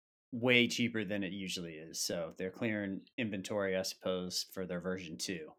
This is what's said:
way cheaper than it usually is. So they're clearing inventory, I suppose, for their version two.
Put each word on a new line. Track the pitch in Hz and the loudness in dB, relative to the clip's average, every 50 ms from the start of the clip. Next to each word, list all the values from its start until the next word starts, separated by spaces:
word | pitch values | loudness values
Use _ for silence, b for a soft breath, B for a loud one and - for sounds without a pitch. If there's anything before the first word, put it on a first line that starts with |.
| _ _ _ _ _ _ | _ _ _ _ _ _
way | - 117 120 127 123 120 120 | -6 0 6 8 8 8 8
cheaper | - - - 120 117 117 110 104 | 8 4 2 0 2 2 0 0
than | 90 104 101 95 | 0 0 -2 -2
it | 87 98 | -2 -2
usually | 101 95 92 90 95 87 82 80 | -4 -4 -4 -4 -4 -4 -6 -8
is. | 78 82 82 82 - | -10 -12 -8 -6 -4
So | - - 101 87 82 82 - | -2 -2 -2 -2 -4 -4 -4
they're | - 95 92 | -6 -6 -6
clearing | - - 127 110 107 104 101 98 98 92 - - _ | -4 -2 0 0 2 0 0 -2 -2 -4 -6 -10 _
inventory, | - 120 107 104 98 92 - 110 104 98 95 92 | -4 -4 -2 -4 -6 -4 -2 0 0 2 2 2
I | 95 | 2
suppose, | 92 - - - - 95 92 92 90 90 - - - - - | 0 -2 -4 -2 -2 0 0 0 -2 -2 -4 -4 -4 -4 -6
for | 95 92 | -6 -4
their | 87 90 87 | -2 -4 -2
version | 85 92 92 92 90 78 - | -2 -2 -2 -2 -4 -8 -8
two. | - - - 92 82 156 143 - | -6 -4 -4 -4 -4 -6 -10 -14